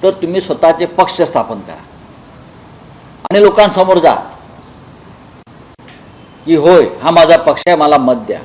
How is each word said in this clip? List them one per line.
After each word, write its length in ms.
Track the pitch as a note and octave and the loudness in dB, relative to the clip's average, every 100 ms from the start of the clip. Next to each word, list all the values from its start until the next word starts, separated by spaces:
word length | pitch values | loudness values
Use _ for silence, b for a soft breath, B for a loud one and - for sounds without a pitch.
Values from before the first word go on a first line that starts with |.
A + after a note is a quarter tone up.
तर 80 | F#3 | -2
तुम्ही 300 | F#3+ E3 F#3 | -4 -6 -6
स्वतःचे 460 | F#3 C#3+ E3 E3+ F3+ | -6 -2 0 0 -4
पक्ष 360 | - F3+ - | -2 -4 -2
स्थापन 360 | E3 C#3 - G#2+ | -4 -4 -6 -10
करा 240 | F2 D#2 - - - - - - - - - - - - - - - | -14 -20 -20 -20 -20 -20 -20 -20 -20 -20 -20 -20 -20 -20 -20 -20 -4
आणि 120 | G3+ | 2
लोकांसमोर 560 | G#3 - G#3 F3+ F#3 F3+ | 2 4 0 2 0 2
जा 160 | D#3 G2+ - - - - - - - - - - - - - - - - - - - - - - - | 2 0 -8 -20 -20 -20 -20 -20 -20 -20 -20 -20 -20 -20 -20 -20 -20 -20 -20 -20 -20 -20 -20 -18 -2
की 100 | D#3+ | 0
होय, 300 | D3+ F3+ A#2+ - | 4 4 2 -2
हा 80 | C#3+ | -2
माझा 260 | E3+ D#3+ E3 | 2 4 4
पक्ष 260 | D#3 C#3+ - | 2 -2 0
आहे, 100 | E3+ | 0
मला 220 | D3+ D3 | 2 0
मत 160 | B2+ | 0
द्या. 240 | B2 G#2 F2+ | -4 -4 -12